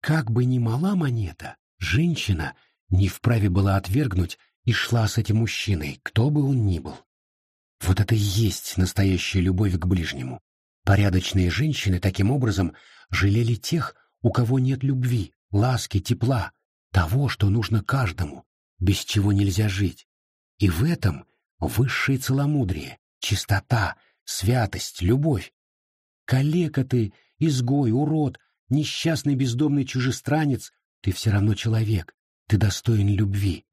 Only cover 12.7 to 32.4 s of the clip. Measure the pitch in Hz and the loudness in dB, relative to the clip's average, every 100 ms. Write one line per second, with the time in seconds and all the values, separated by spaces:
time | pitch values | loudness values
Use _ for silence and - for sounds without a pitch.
12.7 | - - - - - 98 104 117 120 - | -4 -20 -20 -8 -2 2 2 0 -2 -2
13.7 | 170 123 - _ _ 117 - 117 131 127 | -2 -2 -8 _ _ 0 0 2 2 0
14.7 | 135 135 127 123 120 95 _ _ 101 120 | 0 -2 -2 0 -2 -4 _ _ 0 2
15.7 | 123 - 98 - 110 113 127 85 _ _ | 0 -2 -4 -2 -2 0 0 -4 _ _
16.7 | _ _ 98 80 120 139 - 101 110 107 | _ _ -2 0 0 0 0 2 2 0
17.7 | 110 - 135 113 82 80 65 _ _ _ | -2 -2 -2 -2 -4 -8 -8 _ _ _
18.7 | _ 90 101 - 107 101 98 101 90 107 | _ 0 0 0 0 2 2 2 0 -2
19.7 | 95 95 - _ _ _ _ _ _ 101 | 0 -4 -4 _ _ _ _ _ _ 0
20.7 | 82 143 170 98 69 - _ _ _ - | 2 0 2 0 -2 -10 _ _ _ -4
21.7 | - 127 - - 135 131 135 143 147 110 | 0 0 0 -2 -2 0 -2 0 0 0
22.7 | 82 67 - _ _ - 101 - 101 - | -4 -8 -16 _ _ -4 -4 0 -2 0
23.7 | 117 92 - _ _ - - 101 127 104 | 0 0 -6 _ _ -12 -4 0 0 0
24.7 | 80 - - 90 127 156 120 - _ _ | -4 -10 -4 0 2 2 -2 -4 _ _
25.7 | _ _ _ _ _ - 131 143 165 160 | _ _ _ _ _ -2 0 2 0 0
26.7 | 143 127 127 107 - _ _ 160 131 120 | -2 0 0 -2 -6 _ _ 0 0 0
27.7 | 143 127 117 151 160 143 - _ _ _ | 2 2 2 0 0 -2 -6 _ _ _
28.7 | 139 147 - 170 160 143 135 131 120 151 | 0 0 -2 -2 0 0 0 0 0 2
29.7 | 143 131 131 131 120 - 147 147 127 - | 2 0 -2 -2 -2 -2 0 0 -2 -6
30.7 | _ _ _ - 92 113 101 104 101 117 | _ _ _ -6 -2 0 2 2 0 0
31.7 | 113 107 107 - _ _ _ | 0 0 -2 -4 _ _ _